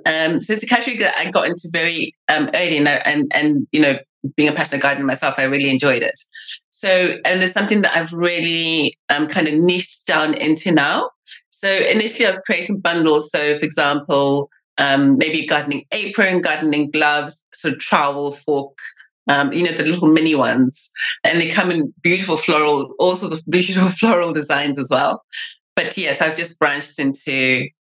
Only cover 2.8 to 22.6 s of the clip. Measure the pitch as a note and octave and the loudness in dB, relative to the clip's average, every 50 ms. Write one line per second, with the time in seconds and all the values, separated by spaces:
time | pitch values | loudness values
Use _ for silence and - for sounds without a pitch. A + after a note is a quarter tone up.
2.8 | D3 D3 C#3+ - - - D3+ D3+ C#3 - - C#3 D3+ D3+ D3 C#3 - - - D#3 | 2 2 2 2 0 0 0 0 -2 0 0 0 2 2 2 0 -2 0 2 4
3.8 | D3+ C#3 C3+ A2+ - _ _ _ - C3+ - - D3 D3 D3 E3 D3 - C#3+ C#3 | 4 4 2 0 -4 _ _ _ -10 -6 0 2 2 2 2 0 -2 -2 -2 0
4.8 | C3+ C#3 C#3 C3+ C#3 C3+ B2 - - C3+ C3 - C3+ C3+ C#3 C#3+ C#3 C3+ C3+ B2+ | 0 0 0 0 -2 -2 -2 -2 -2 -2 -2 0 0 0 0 0 0 2 0 2
5.8 | C#3+ C#3 B2+ A#2 A2+ - - - - _ - - - - - - _ - - - | 2 2 2 2 0 -4 -6 -8 -12 _ -20 -16 -14 -14 -14 -14 _ -16 -12 -4
6.8 | - G3 F#3 F#3 F#3 E3+ - - - D#3+ F#3 F#3 F#3+ F3+ F3+ G#3 G#3 G3+ A3 G#3 | 0 2 2 2 2 0 -2 -2 -2 -2 0 0 0 0 0 0 0 2 2 2
7.8 | F#3+ - - E3 E3 E3 E3+ E3+ F3 F3 F3 E3+ E3 E3+ E3+ E3 E3 E3 D#3+ D#3+ | 2 2 0 0 -2 -2 -4 -2 -2 0 0 0 -2 -2 -2 -2 0 0 0 0
8.8 | C#3+ - - _ _ - D3 C#3+ D3+ D3 - F#3 D#3+ D#3 D#3 D#3 F3 F3+ F3+ F3+ | 0 -2 -2 _ _ -2 0 0 0 -2 0 0 0 2 2 2 4 2 2 0
9.8 | F3+ - - - - - E3 D#3 D#3 D#3 D3+ - - D#3 D#3 D#3 - F#3+ E3 D3+ | -2 -6 -10 -10 -4 -2 0 0 0 0 -2 -2 0 0 0 0 2 2 2 2
10.8 | C#3 D3 F3+ C4+ B4 B4+ - _ _ - - - _ - - - - G3 F#3+ F#3 | 2 2 0 -2 -4 -6 -10 _ _ -20 -20 -20 _ -18 -12 -4 -2 0 0 2
11.8 | - - F#3+ A3 G#3+ A3+ A3+ - A#3 G3+ F#3+ F#3+ - - G3 E3+ F3 - G3+ G3 | 2 2 2 2 0 0 0 0 2 2 0 0 -2 -4 -4 -2 -2 -4 -4 -2
12.8 | F3+ E3+ E3+ E3+ D#3+ D#3+ D3+ D3+ D3+ - - D#3+ D3 D3 D3 D3 D#3+ D3+ D3+ - | 0 0 0 2 4 4 4 2 2 0 -2 0 0 0 0 0 -2 -2 0 0
13.8 | D3 C#3+ C#3+ D3 C#3 - D3 C#3 C#3 C#3 C#3 C#3+ C#3+ - _ _ _ _ - - | 0 2 0 -2 -2 0 2 2 4 4 2 0 -2 -4 _ _ _ _ -4 -2
14.8 | C#3 C#3 C#3 C#3 C#3+ C#3 C3+ C3 D3+ D#3 D#3+ D#3 C#3+ - D#3+ D3 C#3+ C#3+ C#3+ C3 | 0 2 4 4 6 4 4 4 2 0 0 -2 -2 0 -2 -2 -2 -4 -6 -8
15.8 | - - G#3 G#3+ G3+ G3 - - G3+ F#3+ F#3 F3+ - E3 D3+ D#3 D#3 D#3 D3 D3 | -6 -6 -6 -6 -6 -4 -2 0 0 2 2 0 0 0 0 0 0 0 0 0
16.8 | D3 C#3+ D3 D3+ D3+ D3 D3 D3 C#3+ D3 - - - _ - - - D#3 C3 - | 0 0 0 0 2 2 2 0 -2 -6 -10 -16 -20 _ -12 -6 -4 -4 -4 -4
17.8 | - - G3+ E3+ C#3+ C#3+ C#3+ C#3+ C#3+ C#3+ C#3+ - - - D3 C#3 C3+ - - - | -2 0 2 2 2 2 0 -2 -4 -6 -8 -6 -4 -2 -2 -2 -2 -6 -12 -18
18.8 | - - - - - _ _ _ - - C#3+ C#3+ C#3+ C3+ - E3 F3 E3+ D#3 - | -18 -18 -18 -20 -20 _ _ _ -2 0 0 2 2 0 0 0 0 0 0 -2
19.8 | D3 D#3 E3+ F3+ F3 D#3 D#3 D#3+ D#3+ D#3+ D#3 C#3 B2 A2+ A#2 B2+ C3 B2+ - - | 0 0 0 2 4 4 4 4 4 2 2 2 2 2 2 2 2 2 0 -6
20.8 | - - - - - - - - - - E3 E3+ E3 - - G#3+ F#3 F3+ E3+ D#3+ | -14 -14 -10 -6 -6 -6 -4 -2 -2 0 0 0 0 0 0 0 0 0 0 0
21.8 | D3 C3 - _ - E3+ F3+ F#3 F#3+ - D#3+ - - - D#3+ D3+ | -2 -4 -4 _ 0 0 0 0 0 -2 -2 -2 0 0 2 2